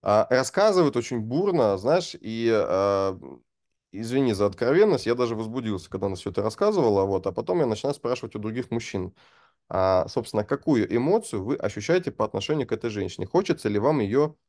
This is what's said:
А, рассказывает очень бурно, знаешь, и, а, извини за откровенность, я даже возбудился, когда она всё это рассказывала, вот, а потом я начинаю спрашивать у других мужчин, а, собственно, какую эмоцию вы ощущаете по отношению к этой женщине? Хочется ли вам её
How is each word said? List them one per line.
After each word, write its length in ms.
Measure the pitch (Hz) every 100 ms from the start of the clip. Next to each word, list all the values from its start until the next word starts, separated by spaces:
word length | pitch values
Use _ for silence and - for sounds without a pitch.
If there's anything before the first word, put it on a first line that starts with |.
А, 220 | - 104 -
рассказывает 680 | 127 127 - 214 185 151 120
очень 220 | 117 120
бурно, 560 | 110 139 202 170 110 98
знаешь, 380 | 110 175 - -
и, 300 | 107 113 117
а, 640 | 110 76 92 101 98 98 92 65 64 _ _ _ _ _
извини 400 | 98 113 127 131
за 120 | 98 101
откровенность, 580 | 95 120 160 214 151
я 100 | 110
даже 180 | 120 120
возбудился, 540 | 110 110 123 110 95 -
когда 180 | 98 98
она 80 | 92
всё 140 | -
это 100 | 85
рассказывала, 640 | 107 - 202 208 120 98
вот, 200 | 98 95 95
а 40 |
потом 280 | 92 151 180
я 60 | 131
начинаю 280 | 107 139
спрашивать 400 | 143 120 123 117
у 40 | -
других 300 | 107 113 123
мужчин, 420 | 117 - 95 90 _ _ _ _ _ _
а, 380 | 95 95 92 -
собственно, 360 | - 110 107
какую 420 | 104 143 - 127 90
эмоцию 480 | 117 139 220 220 104
вы 120 | 101 147
ощущаете 540 | - - 104 180 -
по 140 | -
отношению 420 | 110 101 - 151 123
к 40 |
этой 160 | 117 117
женщине? 360 | 104 90 - 95
Хочется 420 | 175 208 165 110
ли 100 | 104
вам 200 | 123 151
её 380 | 101 127 156 -